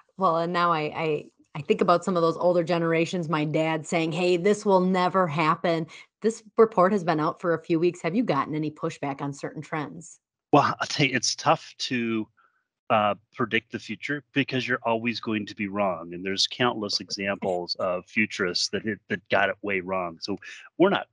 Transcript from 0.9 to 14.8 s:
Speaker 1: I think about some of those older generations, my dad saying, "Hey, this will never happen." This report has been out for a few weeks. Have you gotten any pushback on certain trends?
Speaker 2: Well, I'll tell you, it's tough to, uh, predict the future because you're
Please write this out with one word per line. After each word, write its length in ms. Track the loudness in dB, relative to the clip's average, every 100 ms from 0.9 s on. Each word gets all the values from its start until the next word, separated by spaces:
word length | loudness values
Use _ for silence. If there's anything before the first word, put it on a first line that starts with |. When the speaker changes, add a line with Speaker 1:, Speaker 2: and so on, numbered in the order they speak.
| -2 -2 -2 -6 _ _ -6
Speaker 1:
I 60 |
think 200 | -2 2
about 240 | 4 4 2
some 100 | 2
of 60 |
those 160 | 0 2
older 260 | 2 2
generations, 680 | 2 0 2 0 0 -2 -2
my 140 | -2
dad 420 | 0 0 0 -2 -2
saying, 260 | -2 0
"Hey, 260 | 0 0 2
this 260 | 2 2
will 160 | 4 4
never 460 | 4 2 2 2 0
happen." 640 | 2 0 2 0 0 -4 -12 -20 _
This 220 | -4 -4 -2 4
report 360 | 4 6 4
has 120 | 4
been 160 | 0 2
out 220 | 0 0
for 120 | -2 -2
a 80 |
few 160 | 0 2
weeks. 220 | 2 0
Have 140 | -2 0
you 80 |
gotten 300 | 0 0 -2
any 160 | -4 -4
pushback 520 | -4 -8 -6 -6 -6
on 120 | -8
certain 280 | -8 -10 -12
trends? 580 | -8 -6 -6 -12 -18 -20 _ _ _
Speaker 2:
Well, 240 | 4 4 0
I'll 80 | -4
tell 200 | 0 0
you, 80 | 0
it's 200 | -2 0
tough 380 | 2 0 -2 -10
to, 480 | -6 -2 -2 -2 -6 _ _ _ _ _ 0
uh, 260 | 2 4 0 _ -6
predict 360 | -2 0 -2
the 80 | -8
future 440 | -10 -10 -6 -8 -4
because 340 | -2 0 -2 -2
you're 120 | -2